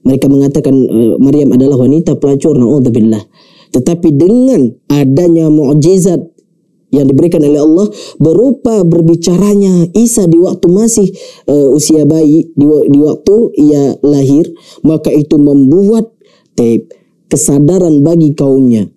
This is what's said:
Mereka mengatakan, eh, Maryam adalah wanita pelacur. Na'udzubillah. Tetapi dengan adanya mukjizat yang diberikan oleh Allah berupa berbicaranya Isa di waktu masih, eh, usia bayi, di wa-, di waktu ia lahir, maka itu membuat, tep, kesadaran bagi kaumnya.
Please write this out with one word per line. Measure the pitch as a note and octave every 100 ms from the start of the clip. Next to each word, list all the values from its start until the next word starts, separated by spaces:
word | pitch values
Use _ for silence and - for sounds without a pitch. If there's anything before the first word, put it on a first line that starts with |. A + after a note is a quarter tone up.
| B2+
Mereka | C3+ C#3+
mengatakan, | C#3 C#3 D3 C#3
eh, | C3+ B2 A2 A#2 F2+
Maryam | C3 D3 C3+
adalah | B2+ C3+ C3+
wanita | B2 D3+ E3 C#3+
pelacur. | C#3+ C#3 E3 C3+
Na'udzubillah. | A#2+ C#3+ A#2 A#2 A2 G#2+ - _ _ _ _
Tetapi | B2+ B2+ F3 F3
dengan | C#3 F3 A#3+ B3+ A3+ B2 - _
adanya | C#3+ C#3 C#3 F3 E3 D#3+
mukjizat | D3+ C#3 D3 D3+ F#3+ F3+ E3+ - _ _ _ _ _ _
yang | C3+ C3+
diberikan | C3 E3+ F3
oleh | D3 D3
Allah | D3+ E3 G#3 - - -
berupa | D3+ E3 C4 - A#3+ A3 E3+
berbicaranya | E3+ E3 E3+ F3 F3+ G3+ G3+ G3 F3+ E3+
Isa | F#3+ A#3 A#3 F3+
di | E3
waktu | F3+ F#3+ F3
masih, | F#3 A3+ A3 F#3+ F#3+ - - -
eh, | D3 C#3
usia | C#3+ - D#3 D3
bayi, | D#3+ D3+ D#3+ -
di | -
wa-, | C#3+ D3+ C#3
di | C#3+
waktu | D3+ - - G#3 A#3+ -
ia | D3+ D3 C#3 - C#3+
lahir, | C#3+ C3+ C#3+ E3+ - - - D3
maka | D#3 D3+
itu | D3+ D3 D3+
membuat, | D3 C#3+ C3 E3+ G3+ A3+ A3 _ _ _ _
tep, | - A#2 A2 - - _ _ _
kesadaran | D#3 - C#3+ C#3+ F#3+ F3+ D3 C#3+
bagi | E3+ D#3
kaumnya. | D3 C#3 C3+ C3 A#2 F#2+